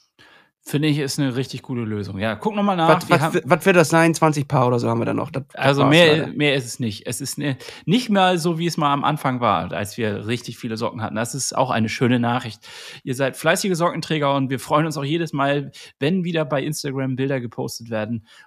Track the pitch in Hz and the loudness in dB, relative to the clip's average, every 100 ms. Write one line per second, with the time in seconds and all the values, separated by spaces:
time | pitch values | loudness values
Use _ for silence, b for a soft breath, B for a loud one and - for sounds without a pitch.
0 | _ _ b b b _ - 147 151 147 | _ _ b b b _ -4 0 0 0
1 | 135 - 135 123 127 123 - 120 107 104 | -2 -2 -2 -2 -6 -8 -8 -6 -4 -4
2 | 98 95 110 104 214 208 202 180 165 165 | -6 -4 -4 -2 -4 0 0 4 4 4
3 | - 165 156 175 - 175 196 180 147 165 | 4 2 2 0 2 2 6 6 6 6
4 | 165 156 160 147 139 139 123 120 117 117 | 4 4 2 2 0 2 2 2 0 0
5 | 113 110 - 131 - - 135 139 139 160 | -2 -4 -6 -10 -10 -2 2 4 6 8
6 | 165 156 - - 147 135 120 - 113 101 | 6 4 0 0 0 0 -2 -4 -4 -4
7 | - - - - 143 127 B B 156 240 | -8 -8 -8 -6 -4 -6 B B 0 0
8 | 240 196 185 175 175 165 170 160 143 143 | 2 4 4 2 0 0 -2 0 0 2
9 | 139 151 135 123 117 87 87 90 101 - | 0 0 -2 0 2 2 -2 -6 -6 -4
10 | 107 104 104 120 - 117 120 113 117 113 | -4 -4 -4 -6 -6 -10 -8 -4 -6 -6
11 | 113 107 117 135 - - 131 113 110 - | -6 -4 -6 -6 -4 -2 0 0 -2 0
12 | 120 123 120 123 113 - B B B B | 2 2 0 -2 -6 -14 B B B B
13 | 139 127 135 - 160 190 208 165 175 160 | -8 -2 -4 0 0 2 0 0 0 -2
14 | - 156 143 139 131 127 - 151 160 147 | -4 0 2 0 0 -4 0 2 2 -2
15 | 139 170 160 143 139 143 139 - B - | -4 -4 -2 -2 0 0 -4 -14 B -4
16 | 143 190 175 165 147 143 156 147 147 135 | -2 0 -2 -2 -2 -2 -2 -6 -6 -4
17 | 131 127 139 131 120 - 131 - 113 110 | -4 -2 -2 -2 -6 -8 -8 -10 -8 -6
18 | 107 113 - b | -4 -6 -10 b